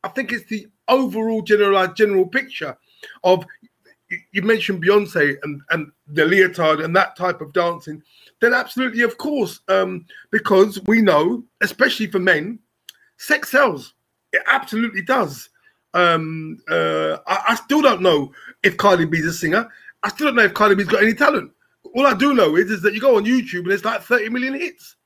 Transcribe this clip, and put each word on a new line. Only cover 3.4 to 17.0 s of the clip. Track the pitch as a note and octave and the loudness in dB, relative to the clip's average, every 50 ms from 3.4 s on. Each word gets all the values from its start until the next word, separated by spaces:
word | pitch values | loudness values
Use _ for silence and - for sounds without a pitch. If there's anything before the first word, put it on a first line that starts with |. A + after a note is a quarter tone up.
| E3+ - - _ _ _ _ _ _ _ _ _ _ _ | 0 -12 -20 _ _ _ _ _ _ _ _ _ _ _
you, | F3+ E3+ _ _ | -16 -16 _ _
you | - G3+ | -8 -4
mentioned | F3 G#3+ A3+ A3 - - G3 F3 | 0 0 0 0 0 -4 -6 -2
Beyonce | D#3+ F#3 G3+ G#3 G3+ - - E3+ D3 C#3+ C3+ - | 2 2 4 2 2 0 0 0 0 0 0 -4
and, | - D3+ D3 C#3+ - _ | -8 -10 -12 -12 -6 _
and | D#3+ D#3+ D3+ D3 _ _ _ D3 | -6 -6 -6 -10 _ _ _ -8
the | D3 D#3+ D#3 | 0 0 2
leotard | D#3+ F#3 G3 F#3+ F3+ F3+ F3+ E3 D#3 D#3 D3+ | 4 4 4 4 2 2 0 0 2 2 0
and | D#3 D#3+ E3 | -2 0 0
that | F#3+ F#3+ - - | 0 0 0 -4
type | - F3+ F3+ E3+ - | -4 -4 -4 -4 -6
of | D#3+ C#3+ | -10 -4
dancing, | C#3 F3+ E3+ F3 E3+ D3 - D#3+ D3+ D#3+ _ _ _ _ _ _ _ _ | -2 -2 0 0 -4 -6 -12 -16 -16 -16 _ _ _ _ _ _ _ _
then | A3+ A#3 B3 | 0 2 2
absolutely, | B3 - - - A#3+ C4 B3+ A3 A3+ | 0 -2 -4 -6 -4 -4 -4 -2 -2
of | A#3+ A#3 A#3 - | -2 -2 -2 -4
course, | - D4 D4 C#4 G#3 E3+ - - _ - | -6 -4 -2 -2 -4 -4 -6 -14 _ -2
um, | F#3+ F#3+ F#3+ F#3 F#3 F3 E3+ _ - - - _ | 0 0 0 -2 -6 -12 -14 _ -20 -20 -12 _
because | - A3 G#3 - G3 F#3 G3 G#3+ G3+ G#3 F#3+ | -4 -4 0 2 4 4 4 4 2 -6 -2
we | G3 A3 A3+ | 0 2 4
know, | G#3+ G3 D#3+ D3 D#3 F3+ A#3+ A#3 - _ _ _ | 4 4 4 4 2 0 -2 -4 -10 _ _ _
especially | G#3 G#3 - - - - - - A3 | -6 -6 -2 -2 -2 -2 0 -4 -6
for | F3+ F#3+ G3 | -4 -4 -2
men, | F3+ F#3+ F3 D#3 D3+ G3 A#3+ A3 _ _ _ _ _ - _ _ _ _ _ | 2 2 0 0 0 -8 -12 -14 _ _ _ _ _ -20 _ _ _ _ _
sex | _ - - D4+ D4 D4 - | _ -4 -2 -2 -2 -2 -2
sells. | - C#4 C#4+ A#3 E3 C#3 B2 - _ _ _ _ _ _ _ _ | 0 2 2 2 0 -4 -12 -18 _ _ _ _ _ _ _ _
It | - - - | -6 -4 0
absolutely | - C4 C4+ C4+ - G#3+ A3 A#3 A#3 A3+ G3 | 0 -2 -2 -2 -4 -4 -4 -4 -4 -4 -8
does. | F3 - C4 C4 G3+ D3 C#3 - - _ _ _ _ _ _ _ _ _ - | -4 -2 0 0 0 -4 -6 -14 -18 _ _ _ _ _ _ _ _ _ 0
Um, | F3 F3+ E3+ E3 E3 D#3+ D#3 D#3+ D#3+ D#3 D#3 D#3 - _ - | 2 2 4 2 0 -2 -4 -8 -8 -10 -10 -14 -14 _ -4
uh, | D#3+ E3+ D#3+ D#3+ D#3+ D#3 | -2 -2 0 0 -2 -2